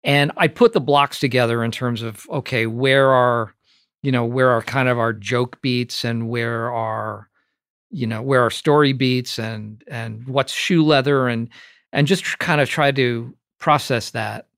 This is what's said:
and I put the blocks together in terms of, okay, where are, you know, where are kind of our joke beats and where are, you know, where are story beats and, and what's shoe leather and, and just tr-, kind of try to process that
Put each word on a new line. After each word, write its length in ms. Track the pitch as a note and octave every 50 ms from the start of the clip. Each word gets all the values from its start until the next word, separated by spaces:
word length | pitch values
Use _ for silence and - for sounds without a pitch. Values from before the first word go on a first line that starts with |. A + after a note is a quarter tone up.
| -
and 260 | D3 C#3+ C#3+ C#3+ D#3 -
I 100 | - F3+ D#3
put 240 | - - A#3+ A3+ -
the 60 | E3+
blocks 380 | C3 C3 C#3 C#3+ C#3+ - - -
together 460 | - C3+ A#2 B2 B2 A#2 A#2 A#2 A#2
in 60 | A#2
terms 300 | A2+ - C3 B2 A#2+ A2
of, 220 | A#2 A2+ G#2+ - - -
okay, 360 | - D3 - - C3 A#2 A2+
where 440 | A2+ A2+ A#2+ C3 C3+ C3+ C#3 C3+ C3+
are, 440 | C3 B2+ B2 B2 A#2+ A#2 A2 G2+ _ _ _ _ _ _ _ _ _ _
you 100 | - C#3
know, 120 | B2+ A#2+ A#2
where 260 | A#2 A#2+ C3 C3 B2+
are 120 | B2 A2+
kind 260 | - - A#2 C3+ B2+ B2+
of 100 | B2 A#2+
our 140 | A2+ A#2
joke 480 | A2+ G#2 G2+ G2+ B2+ A#2+ B2 B2 - _
beats 440 | - C3 B2 B2 B2 A#2+ - - -
and 240 | A#2+ A#2 A2+ A2+ A2+
where 420 | A#2+ A#2+ A#2 A#2 A#2 A2+ A2+ A#2+
are, 560 | A#2+ A#2 A2+ A2 A2 A2 G#2+ A2 G#2+ G#2 A2 _ _ _ _ _ _ _ _ _ _ _ _ _
you 160 | A#3 D#3 B2
know, 160 | A2 A2+ A2
where 200 | A#2+ C3+ C#3 B2+
are 80 | A#2+ A2+
story 420 | - - - D#3+ C#3+ D3+ D3 C#3
beats 460 | C3+ B2 C3 B2+ B2+ B2+ B2+ - - -
and, 440 | A2+ A2+ A2+ G#2+ G#2+ G#2 A2 A2+ _ -
and 380 | C3+ A#2 A2+ A2+ A2 A2 A#2+ C3
what's 240 | B2+ C#3 C3+ -
shoe 320 | - - - - F3 E3 D#3
leather 420 | D3+ D3+ C3+ C3 C#3+ C#3+ C3+ B2+ B2
and, 200 | A#2 A2+ A#2 A#2 - - - - _ _ _ _
and 140 | - - D3+
just 180 | D3 F#3+ F3 -
tr-, 120 | - - -
kind 220 | - F3+ D#3+ D3
of 80 | C3+ -
try 240 | - - D3 C#3
to 420 | C#3 C#3 B2+ B2 A#2+ A#2 A#2+ B2 - _ _ _ _ _
process 520 | - D#3+ D3 C3+ - - C3 A#2 - -
that 360 | - A#2+ A2 G#2 A2 - - _ _